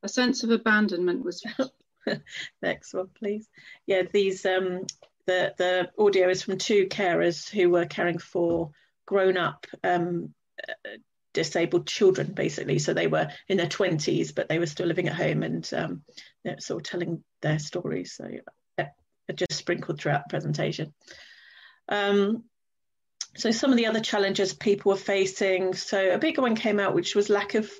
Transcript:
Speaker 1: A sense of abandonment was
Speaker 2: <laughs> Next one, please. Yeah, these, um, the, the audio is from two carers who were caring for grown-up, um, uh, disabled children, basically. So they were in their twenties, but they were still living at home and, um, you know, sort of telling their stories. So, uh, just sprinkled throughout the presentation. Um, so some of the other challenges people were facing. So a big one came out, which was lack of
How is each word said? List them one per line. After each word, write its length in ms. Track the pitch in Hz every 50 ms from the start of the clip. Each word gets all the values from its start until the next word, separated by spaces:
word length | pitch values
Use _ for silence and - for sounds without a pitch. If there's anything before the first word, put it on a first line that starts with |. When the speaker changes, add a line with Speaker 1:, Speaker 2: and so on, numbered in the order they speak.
| -
Speaker 1:
A 60 | 208
sense 340 | - - 247 247 269 - -
of 80 | 226
abandonment 720 | 226 220 220 226 214 214 214 196 - 170 180 180 170 - -
was 200 | 170 180 - - 226 - - - - _ _ _ _ _ _ _
Speaker 2:
<laughs> 560 | - - - - - - - - - _ _ -
Next 320 | 185 - - - - -
one, 140 | 185 185 190 _ _
please. 300 | - 208 208 214 214 _ _ - - - - - _
Yeah, 160 | - 196 185 185 180 -
these, 320 | 208 196 190 185 190 -
um, 400 | 196 185 185 190 185 180 185 190 185 - _ - - _ _ _
the, 280 | - 185 180 180 - - _
the 320 | 180 180 180 185 175 180 _ -
audio 300 | 214 202 196 190 180 180
is 140 | 185 185 -
from 160 | - 190 185
two 280 | - - 226 202 190
carers 640 | 190 - - 208 180 170 165 170 175 170 - - -
who 220 | - 208 180 175
were 160 | 175 175 170
caring 320 | 160 - - 170 175 170 165
for 520 | - - _ 190 175 170 170 165 165 151 147 _ _ _ _ _ _
grown-up, 600 | - 190 196 190 190 185 180 170 151 147 - - - - - -
um, 500 | 185 180 175 170 175 175 170 170 151 - _ _ _ _ - - -
uh, 220 | - - _ - 104 - _ _ _ _ _ _ _
disabled 540 | 160 160 156 - - 170 170 - 175 170
children, 460 | - - - 226 190 185 - 147 147 -
basically. 460 | - - 160 151 - - 143 147 147
So 160 | 147 - 170
they 120 | 165 170
were 220 | 165 156 156 160 151 - - - _
in 100 | 190 190
their 100 | 170 165
twenties, 640 | - - 208 180 170 156 147 - 165 151 165 151 -
but 160 | - 165 -
they 100 | 156 160
were 80 | 170
still 200 | 160 151 - 190
living 220 | 170 165 180 175 165
at 60 | -
home 280 | 165 160 156 156 151 160
and, 260 | - 160 165 160 - -
um, 280 | - 160 165 - - - _ - - - - _ _ _
you 80 | 170 180
know, 40 | -
sort 220 | - - - -
of 100 | 147 -
telling 320 | - 175 175 165 170 160 - _ _ _ -
their 160 | 151 151 156
stories. 560 | 151 - - - - - - - - - -
So, 160 | - - - - - - - _ _ _ _ _ -
uh, 60 | - 151 - _ _ _ _ _ _ - 165
just 180 | 147 190 165 156
sprinkled 480 | - - - 175 175 - - - 147
throughout 240 | - 156 143 - -
the 60 | -
presentation. 640 | - 151 151 151 151 147 - - 156 - 156 151 - _ _ - - - - - - - - - - - - - _ _ _ -
Um, 560 | - 202 202 202 202 202 202 202 220 233 - _ _ _ _ _ _ _ _ _ _ _ _ _ _ _ - - _
so 140 | - - 226
some 200 | 226 226 - 277
of 60 | 262
the 100 | 233 233
other 140 | 220 220 220
challenges 540 | 220 - - 208 202 196 202 196 202 185 -
people 380 | - - 220 202 202 - 202 196
were 40 |
facing. 800 | 196 - - 202 196 190 190 190 - 214 190 190 185 185 185 185
So 400 | 180 - - - 196 190 190 180
a 40 | 214
big 200 | 226 320 311 -
one 180 | 262 240 220
came 240 | 220 - 226 208 208
out, 140 | 202 190 -
which 200 | 170 175 - -
was 140 | 208 202 -
lack 260 | 208 202 202 202 -
of 160 | 220 220 214 - -